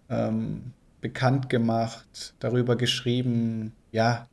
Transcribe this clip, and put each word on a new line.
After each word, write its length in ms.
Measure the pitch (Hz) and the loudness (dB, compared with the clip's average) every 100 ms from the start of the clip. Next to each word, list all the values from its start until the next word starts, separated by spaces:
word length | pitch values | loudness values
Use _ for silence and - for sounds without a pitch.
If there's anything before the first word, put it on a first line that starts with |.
| - | -6
ähm, 640 | 117 113 110 110 107 127 - _ _ | -2 0 0 -2 -6 -10 -18 _ _
bekannt 480 | - - 127 135 131 | -8 -2 2 2 2
gemacht, 840 | 123 117 113 113 - - - - - | 2 2 2 -2 -6 -16 -16 -16 -6
darüber 360 | 120 123 120 120 | 0 2 2 2
geschrieben. 1000 | 123 127 123 123 127 117 117 113 110 - _ | 2 0 0 0 2 2 0 -2 -6 -10 _
Ja, 360 | 110 113 117 - | 2 2 2 -4